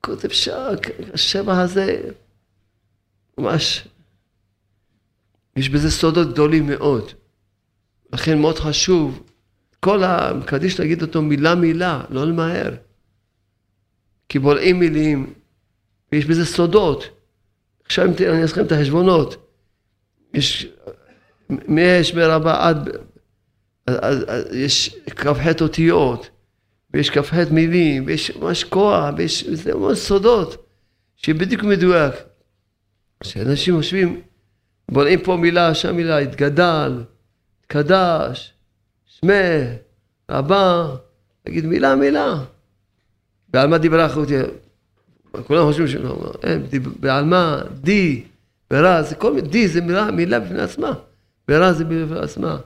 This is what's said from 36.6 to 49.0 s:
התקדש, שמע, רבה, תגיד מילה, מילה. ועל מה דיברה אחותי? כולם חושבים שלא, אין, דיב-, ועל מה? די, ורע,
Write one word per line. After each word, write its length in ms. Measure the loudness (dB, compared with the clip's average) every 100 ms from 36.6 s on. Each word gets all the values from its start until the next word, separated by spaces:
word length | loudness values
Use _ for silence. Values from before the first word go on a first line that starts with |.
| 2 2 -2 -6 -10 _ _ _ _ _ _
התקדש, 840 | -2 2 4 4 0 -2 -8 -16 _ _ _ _ _ _
שמע, 280 | _ 2 4 4 0 -2 -8 _ _ _ _ -8
רבה, 640 | -6 0 4 4 2 -2 -8 _ _ _ _
תגיד 240 | -8 -6 -2
מילה, 300 | 2 2 4
מילה. 480 | 2 2 0 -4 -8 _ _ _ _ _ _ _ _ _ _
ועל 140 | 2 4
מה 100 | 4
דיברה 280 | 4 4 2
אחותי? 280 | 0 -2 0 -2 -8 _ _ _ _ _ _ _ -14 0
כולם 180 | 2 4
חושבים 220 | 2 0
שלא, 440 | -2 -6 -8 -10 -6
אין, 240 | -4 -2 -2
דיב-, 300 | -4 -6 -4
ועל 240 | -2 0
מה? 380 | 2 2 2 -2 -6 -6
די, 440 | 0 2 2 -2 -8 _ _ _ _
ורע, 320 | 2 4 4